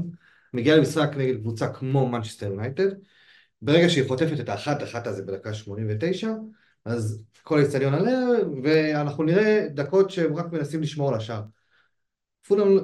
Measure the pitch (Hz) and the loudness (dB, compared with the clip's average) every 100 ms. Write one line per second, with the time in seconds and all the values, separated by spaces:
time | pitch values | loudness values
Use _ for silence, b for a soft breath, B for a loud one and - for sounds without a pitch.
0 | 170 - b b b 127 123 156 143 156 | -8 -12 b b b -2 4 6 6 2
1 | 147 139 131 117 110 110 135 - 131 135 | -2 0 -2 -2 -4 -4 -4 -4 -2 0
2 | 120 120 107 - 104 98 117 143 196 196 | 0 -2 -6 -8 -8 -6 -6 -2 -2 -2
3 | b b b b b _ 110 156 170 143 | b b b b b _ 2 4 6 4
4 | 127 131 156 147 113 101 147 147 101 120 | 0 0 -2 -2 -6 -6 -4 -4 -4 -8
5 | 110 98 92 98 110 107 - 101 110 107 | -6 -8 -8 -8 -8 -10 -10 -8 -6 -4
6 | 165 185 220 220 220 B B B - 117 | -2 -2 -4 -6 -10 B B B -8 -4
7 | 107 107 - _ - 151 143 139 139 147 | -4 -6 -12 _ 0 2 2 2 0 2
8 | 220 254 247 233 180 135 131 156 156 151 | 2 0 2 2 0 -2 2 2 2 0
9 | 147 151 156 180 214 214 160 143 143 190 | -2 -2 2 4 4 2 0 -4 0 2
10 | 190 - 160 151 170 165 143 160 151 151 | 2 2 -2 -2 -4 -4 -4 -4 -4 -2
11 | 139 113 110 110 107 _ _ _ _ _ | -2 -2 -4 -8 -10 _ _ _ _ _
12 | _ _ _ _ - 202 202 190 | _ _ _ _ 0 2 6 4